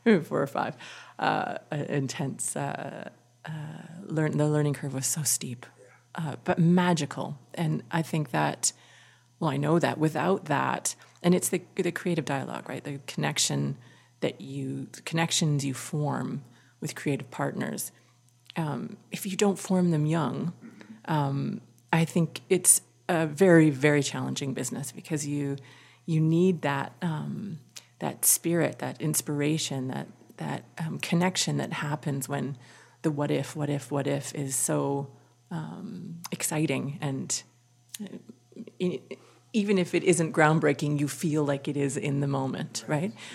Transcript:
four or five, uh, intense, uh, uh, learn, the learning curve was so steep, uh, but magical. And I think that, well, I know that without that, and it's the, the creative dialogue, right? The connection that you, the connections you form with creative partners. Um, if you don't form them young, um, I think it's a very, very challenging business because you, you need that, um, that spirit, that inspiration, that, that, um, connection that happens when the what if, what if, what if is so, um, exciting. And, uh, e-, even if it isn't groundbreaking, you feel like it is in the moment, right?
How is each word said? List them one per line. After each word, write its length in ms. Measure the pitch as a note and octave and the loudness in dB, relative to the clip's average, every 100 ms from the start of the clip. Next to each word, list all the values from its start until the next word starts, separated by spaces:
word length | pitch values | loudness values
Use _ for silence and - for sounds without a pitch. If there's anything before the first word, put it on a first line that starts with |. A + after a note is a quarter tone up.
four 380 | - G3 D#3 D3+ | 4 4 4 -2
or 60 | - | -2
five, 280 | - - - - - - - | -2 -4 -4 -14 -18 -16 -2
uh, 380 | - G#2+ - - - | 0 0 -2 -6 -6
intense, 840 | D3+ - D3 C3+ - C#3 - - - | -6 -2 -2 -2 -4 -6 -6 -8 -6
uh, 540 | C#3+ - - - - - _ _ - | -6 -6 -8 -12 -14 -18 _ _ -12
uh, 60 | D#3 D3+ - - E3+ - | -10 -10 -14 -16 -16 -6
learn, 300 | D#3 D#3 D3 | 0 2 4
the 100 | D3+ | 4
learning 260 | D3+ D3 | 4 2
curve 200 | C#3 C#3+ C3+ | 0 -4 -4
was 100 | C3+ | -4
so 160 | - | -2
steep, 420 | D3 - C#3+ A#2+ - - - - _ - | 0 -2 -4 -10 -14 -20 -20 -20 _ -8
uh, 200 | D#3+ C3 | -6 -4
but 140 | - F3+ | 0 4
magical. 800 | E3 F3+ F3+ E3+ C#3+ - - D3 - | 6 6 6 4 0 -4 -8 -10 -10
And 300 | - D#3+ D#3 - | -2 0 -2 -2
I 100 | - | -4
think 300 | D#3+ D#3+ D3+ | -2 -2 0
that, 420 | D#3 D3 - - - - - - _ _ - | 0 0 0 -4 -4 -12 -20 -20 _ _ -4
well, 120 | E3 | -2
I 60 | C#3 | 0
know 200 | D3 E3 | 4 4
that 180 | C#3 - | 4 2
without 460 | D#3 D3+ D#3+ F#3+ - | 2 2 2 2 2
that, 500 | C#3+ C3 - - - - _ | 0 2 0 -2 -6 -12 _
and 140 | F3 F3+ | 2 4
it's 140 | - | 2
the, 120 | F3+ - - | -2 -4 -4
the 160 | F3 | -2
creative 340 | E3+ F#3 E3 C#3 | -2 -2 0 0
dialogue, 420 | C#3 C3 - - | -2 -4 -8 -8
right? 160 | C3 | -10
The 160 | - C#3+ - | -8 -10 -8
connection 720 | - D3 D3 - C#3+ C#3+ C#3+ - - _ _ | -2 -2 0 0 0 -2 -4 -12 -20 _ _
that 200 | C3+ - | -6 -6
you, 460 | C#3 C#3 C3+ C3+ B2+ | -10 -6 -6 -6 -10
the 100 | - | -12
connections 600 | - D#3+ E3 - E3 C#3+ C#3 | -6 -2 0 2 2 2 -2
you 80 | B2 | -4
form 680 | - D3+ D3 C3 B2+ C3+ - - _ _ | -6 -4 -2 -2 -4 -6 -10 -20 _ _
with 120 | D#3 - | -10 -6
creative 360 | - C#3 C3 | -2 -2 -4
partners. 600 | - C#3+ - C#3 - - - _ _ _ _ - - | -6 -4 -4 -6 -6 -8 -12 _ _ _ _ -12 -6
Um, 400 | D#3 C3+ - - - | -4 -4 -8 -12 -12
if 140 | - G3+ | -10 -4
you 100 | F#3 | 2
don't 220 | G#3 F#3 | 4 2
form 340 | - F#3 F3+ | 2 2 4
them 140 | D#3 D3+ | 4 2
young, 480 | E3 C#3 C#3 D3+ - - - - - - | 2 0 -2 -6 -6 -14 -20 -20 -12 -2
um, 560 | D#3 C#3 C#3 C#3 - - _ _ | 0 0 0 -2 -6 -10 _ _
I 140 | E3 E3 | 2 2
think 360 | F3+ D#3+ - - | 2 0 0 0
it's 320 | F#3 F3+ - - _ - | 2 6 4 2 _ 0
a 160 | F3 D#3+ | 2 2
very, 420 | D3 F#3+ E3+ D#3 | 6 10 10 10
very 340 | C3 D3 D3 | 6 4 4
challenging 500 | C#3 C3 C3 C3+ C#3 | 2 -2 -4 -4 -4
business 380 | C3 C3 - D3 | -4 -6 -6 -8
because 340 | - - D#3 D3 | -12 -6 -6 -4
you, 320 | D3 C#3+ C#3 - - - _ - | -2 -2 -4 -10 -20 -20 _ -2
you 140 | D#3+ | 2
need 420 | D#3+ E3 F#3 F3 | 4 6 4 4
that, 320 | C#3+ C#3 - - | 0 -2 -4 -4
um, 580 | F3 D#3 D3 C#3 - D#3 - - - - | -4 -4 -4 -8 -8 -12 -14 -20 -20 -8
that 260 | D3 - - | -6 -2 0
spirit, 540 | - E3+ E3+ C#3+ B2+ | 2 2 2 0 -2
that 220 | C3+ - | -8 -4
inspiration, 840 | D#3+ D3+ - D3 C#3+ D#3 - C3+ C3 | -2 -2 -2 -2 0 0 -2 -4 -6
that, 200 | C3 - - - - | -6 -10 -16 -20 -10
that, 260 | D#3 C#3 - - | -8 -8 -10 -8
um, 220 | D#3+ D3 | -6 -6
connection 580 | - E3+ F3+ F3+ - D3 | -2 2 2 0 -2 -2
that 160 | C3+ | -4
happens 540 | - D3 D3+ - C#3 C#3 | -4 -4 -4 -4 -4 -4
when 280 | C#3 C#3 C#3 - - - _ | -4 -4 -8 -14 -20 -20 _
the 80 | D#3+ | -2
what 200 | C#3+ D3 | 0 0
if, 240 | D3 C#3 D#3 | 0 -2 -4
what 140 | C#3+ | -2
if, 220 | C#3+ - | -2 -2
what 140 | C#3+ C3+ | -2 0
if 260 | C#3+ C#3 - | -2 -4 -6
is 200 | C#3 C3+ | -4 -2
so, 520 | - D3+ C#3 C#3 C#3+ - _ _ - | 0 0 0 -2 -4 -12 _ _ -10
um, 640 | E3+ D#3 - - - - E3+ F3 | -8 -8 -10 -12 -10 -12 -12 -10
exciting. 680 | - - D#3 D#3 C3+ B2+ C#3+ | -6 -4 0 0 0 -4 -6
And, 400 | D3+ C3+ F2+ - - _ _ _ _ - | -4 -4 -4 -6 -8 _ _ _ _ -12
uh, 140 | G3+ - - - _ - - - | -12 -14 -18 -20 _ -18 -16 -6
e-, 200 | F3+ D3 - - - - _ | -4 -4 -10 -18 -18 -20 _
even 240 | A3+ G3+ G3 | 0 2 2
if 160 | E3+ E3+ | 2 2
it 80 | |
isn't 300 | - E3 D#3+ | 4 6 4
groundbreaking, 640 | D#3+ D#3 D#3+ D3+ D3 D3 D3 | 6 6 8 4 2 2 0
you 80 | C#3+ | 0
feel 360 | - E3+ D3+ C#3+ | -2 0 2 0
like 220 | C#3 D3 | 0 -2
it 100 | C#3+ | 0
is 180 | C#3 C3 | 0 0
in 240 | D3 C#3 | -2 0
the 80 | C#3+ | 0
moment, 560 | C3+ C3+ D3+ E3+ - - | 0 -2 -4 -6 -8 -2
right? 260 | D3+ F#3+ A3 - | -2 -2 -6 -14